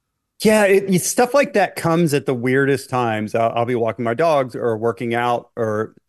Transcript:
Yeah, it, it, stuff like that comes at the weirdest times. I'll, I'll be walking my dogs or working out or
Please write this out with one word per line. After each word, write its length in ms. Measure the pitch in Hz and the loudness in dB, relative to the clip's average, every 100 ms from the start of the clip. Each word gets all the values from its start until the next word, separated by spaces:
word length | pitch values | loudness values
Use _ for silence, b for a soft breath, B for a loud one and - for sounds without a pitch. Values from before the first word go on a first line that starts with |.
| _ _ _ - | _ _ _ -2
Yeah, 220 | 214 214 202 | 2 4 4
it, 280 | 190 196 | 2 2
it, 80 | 180 | 0
stuff 320 | - - 247 | 0 0 2
like 200 | 277 269 | 2 0
that 220 | 208 180 - | 0 -2 -2
comes 380 | 170 165 170 | 0 2 2
at 120 | 139 - | 0 -2
the 80 | |
weirdest 560 | 127 123 131 139 135 - | -4 0 2 2 0 -2
times. 440 | 127 120 107 107 113 | -2 -2 -2 -2 0
I'll, 160 | 113 117 | 0 0
I'll 100 | 120 | -2
be 100 | 120 | -2
walking 300 | 113 107 117 | -2 -4 -4
my 80 | |
dogs 420 | 120 165 147 131 123 | 0 2 2 -2 -4
or 220 | 120 110 | -4 -2
working 360 | 117 113 120 | -2 -4 -4
out 360 | 120 120 117 - - | -2 0 -2 -4 -6
or 400 | 110 104 110 - | -4 -2 -6 -10